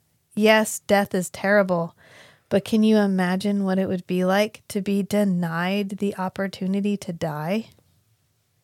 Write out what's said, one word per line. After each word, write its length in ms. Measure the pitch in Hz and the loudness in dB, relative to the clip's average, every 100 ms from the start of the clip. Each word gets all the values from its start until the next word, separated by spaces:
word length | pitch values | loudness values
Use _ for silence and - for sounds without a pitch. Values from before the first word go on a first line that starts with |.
| _ _ _ - | _ _ _ 2
"Yes, 440 | 214 220 214 - - | 4 4 2 -4 0
death 280 | 202 202 185 | 0 2 -2
is 140 | 175 | -4
terrible, 640 | - 196 208 185 175 165 _ _ - - _ - | -4 2 2 2 0 -4 _ _ -20 -20 _ -2
but 160 | 196 - | -2 2
can 180 | 220 | 2
you 140 | 220 214 | 6 4
imagine 640 | 202 185 180 185 202 202 | 4 2 0 0 0 0
what 160 | 190 185 | 0 0
it 80 | 190 | 0
would 180 | 180 - | -4 -2
be 180 | 180 185 | -2 2
like 360 | 196 214 - _ | 2 0 -4 _
to 120 | 208 | -6
be 220 | 190 196 | -2 -2
denied 960 | 190 208 202 175 170 165 180 202 202 202 | 0 0 2 0 -2 -2 -2 -2 -4 -4
the 180 | 202 202 | -4 -4
opportunity 800 | 185 - 196 - 185 196 208 202 | -8 -4 -8 -4 -4 -2 -2 -4
to 160 | - | -6
die?" 540 | 170 165 151 156 214 - _ _ _ _ _ _ _ _ _ | -6 -6 -6 -4 -4 -6 _ _ _ _ _ _ _ _ _